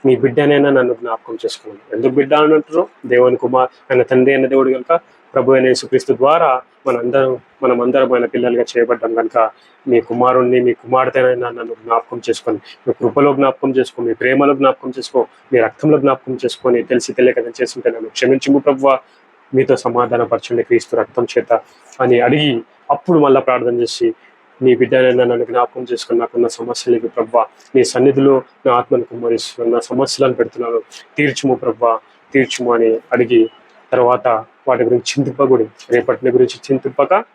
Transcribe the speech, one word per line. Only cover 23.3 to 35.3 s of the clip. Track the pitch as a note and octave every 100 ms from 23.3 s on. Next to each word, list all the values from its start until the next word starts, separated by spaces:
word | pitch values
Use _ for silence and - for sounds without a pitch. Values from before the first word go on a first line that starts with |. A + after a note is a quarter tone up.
| C3+
ప్రార్థన | C3 B2 A#2+ A#2+
చేసి, | A#2 - A#2 A2+ _ _ _ _
"నీ | C3 A#2+
బిడ్డనైనా | B2 C3 B2+ B2
నన్ను | A#2+ A#2+
జ్ఞాపకం | A#2 B2 B2 C3 B2
చేసుకొని, | A#2 - A#2
నాకున్న | A#2 A#2 A#2
సమస్యలు | - A#2 A#2 B2 A#2
ఇవి | A#2
ప్రభువా, | A#2+ A2+ A#2 A2+ _ _
నీ | C3
సన్నిధిలో | A#2 B2 C3+ C3+ C3+ C3+ - _ C3+
నా |
ఆత్మను | B2 A#2+ B2+
కుమ్మరిస్తున్నాను, | A#2 A#2 A#2 A2+ - - A#2
నా | A#2+
సమస్యలను | - B2+ C3+ - C3
పెడుతున్నాను, | B2+ A#2+ A2+ A#2+ A#2 - - - -
తీర్చుము | D3 B2+ C3+
ప్రభువా, | B2 A#2+ A2 A#2 A2 _ _ _
తీర్చుము" | C#3 B2 - A#2+
అని | A#2 A2+ A2+ _
అడిగి, | B2+ A#2 A#2+ A2 _ _ _ _
తర్వాత | B2+ A#2+ B2 B2+ A2 A2 _ -
వాటి | A#2+
గురించి | A#2+ B2
చింతింపకూడదు. | - - C3